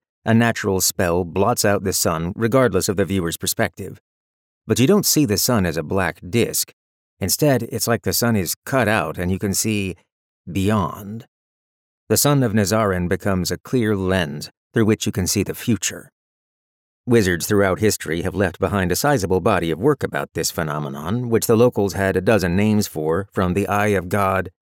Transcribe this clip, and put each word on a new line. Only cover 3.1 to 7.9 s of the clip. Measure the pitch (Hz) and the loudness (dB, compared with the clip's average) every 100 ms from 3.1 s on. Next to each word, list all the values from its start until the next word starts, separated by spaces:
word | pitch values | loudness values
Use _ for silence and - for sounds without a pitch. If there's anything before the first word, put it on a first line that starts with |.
| 98 82 78 | -2 -2 -4
perspective. | 90 - 104 - 90 - _ _ _ _ _ _ | -6 -2 -4 -6 -14 -14 _ _ _ _ _ _
But | - 107 | -2 2
you | 135 | 4
don't | 202 | 4
see | - 156 | 4 2
the | 135 98 | 2 2
sun | - 120 90 | 2 2 0
as | 80 | -2
a | |
black | 76 95 87 - 90 | -2 -2 -2 -4 -2
disk. | 117 85 - - _ _ _ _ - | 0 0 -2 -8 _ _ _ _ -8
Instead, | 95 - 151 123 | -4 0 2 2
it's | 117 113 | 0 -2
like | - | -2